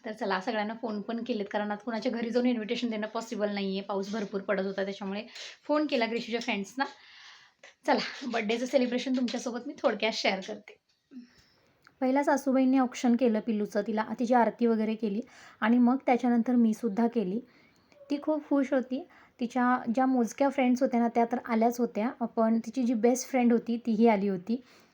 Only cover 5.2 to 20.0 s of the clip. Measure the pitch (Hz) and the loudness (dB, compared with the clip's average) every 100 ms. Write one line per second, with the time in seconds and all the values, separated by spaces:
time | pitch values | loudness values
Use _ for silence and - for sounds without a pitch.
5.2 | 240 - - - - 302 294 269 226 233 | -10 -16 -18 -14 -2 0 0 0 0 -2
6.2 | 226 233 233 196 196 262 277 - - - | -4 -6 -4 -4 -6 -6 -6 -8 -20 -20
7.2 | - - - _ - _ - 233 - - | -20 -20 -20 _ -20 _ 0 0 0 -8
8.2 | 277 226 208 233 254 277 247 247 269 254 | -6 -4 -2 -2 0 0 2 -2 -2 -2
9.2 | 240 240 247 233 285 - 277 214 220 220 | -2 -4 -6 -8 -10 -2 -2 0 -2 0
10.2 | 233 190 190 208 - - _ _ _ 262 | 0 -2 -6 -12 -14 -20 _ _ _ -20
11.2 | 240 _ _ _ _ _ _ _ 254 277 | -20 _ _ _ _ _ _ _ 0 2
12.2 | 294 277 269 262 254 269 254 - 247 233 | 2 2 2 2 4 4 2 0 2 4
13.2 | 247 214 233 214 202 208 208 214 220 226 | 4 2 0 -2 -2 -2 -2 -2 -4 -4
14.2 | 233 247 220 - 233 220 220 220 220 202 | 2 4 4 2 2 2 0 -2 -4 -4
15.2 | - - - - 220 247 240 269 - 240 | -8 -18 -20 -2 2 4 4 2 2 2
16.2 | 247 240 226 247 226 214 240 196 233 233 | 4 2 2 2 2 2 -2 0 0 0
17.2 | 185 214 - _ _ _ _ _ - 285 | -2 -4 -8 _ _ _ _ _ -6 -4
18.2 | 302 302 302 285 262 269 240 262 359 - | 0 -2 2 0 2 0 0 -6 -8 -20
19.2 | - _ 233 254 247 254 240 226 | -20 _ -4 0 2 2 0 0